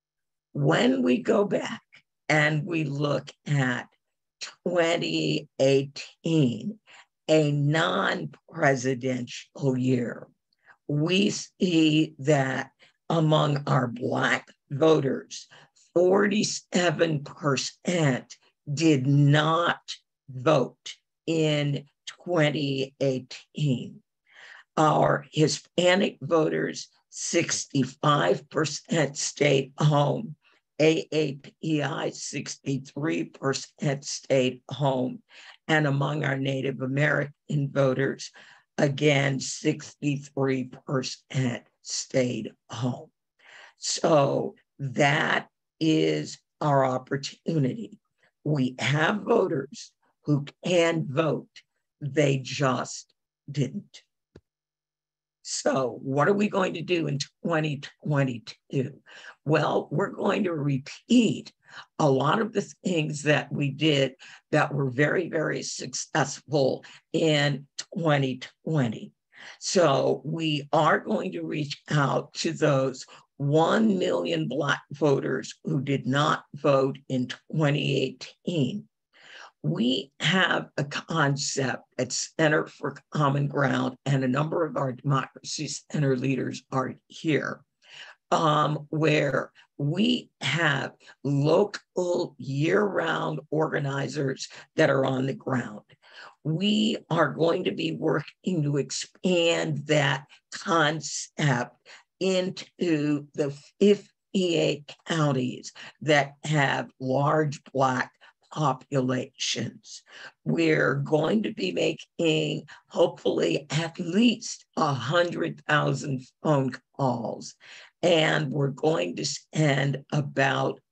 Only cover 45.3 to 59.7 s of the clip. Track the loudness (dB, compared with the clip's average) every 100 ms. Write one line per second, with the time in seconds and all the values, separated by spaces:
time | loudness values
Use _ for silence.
45.3 | -2 -4 _ _ -4 2 2 2 0 -6
46.3 | -12 _ -4 2 4 4 0 -4 -6 -8
47.3 | -10 -2 0 0 -2 -10 -16 _ _ _
48.3 | _ -2 0 0 -2 -2 2 2 0 0
49.3 | 2 2 -2 -6 -14 -20 _ _ _ -2
50.3 | -2 -2 -8 0 2 2 0 -2 -2 0
51.3 | -2 -8 -20 _ _ _ -12 -4 0 2
52.3 | 0 -4 -2 0 0 -4 -12 -18 _ _
53.3 | _ -10 -4 -4 -4 -14 -20 _ _ _
54.3 | -20 _ _ _ _ _ _ _ _ _
55.3 | _ -10 -4 0 0 -2 -4 -4 0 2
56.3 | 2 2 0 -2 -2 -2 -2 0 -4 -8
57.3 | _ -2 0 0 -4 -10 _ -2 0 0
58.3 | -4 -12 -20 -6 -4 -4 -8 -20 -20 -20
59.3 | -10 0 0 2